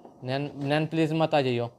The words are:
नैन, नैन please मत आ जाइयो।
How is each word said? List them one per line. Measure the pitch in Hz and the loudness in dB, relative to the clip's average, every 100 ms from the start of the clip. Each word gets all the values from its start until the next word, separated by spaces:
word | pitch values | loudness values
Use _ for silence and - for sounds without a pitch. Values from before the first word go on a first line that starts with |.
| - - | -20 -14
नैन, | 127 135 143 139 | -6 -4 -4 -6
नैन | 143 151 156 | -2 0 0
please | 160 156 | 0 0
मत | 160 156 | 2 2
आ | 151 | 2
जाइयो। | 131 120 117 | 2 0 -2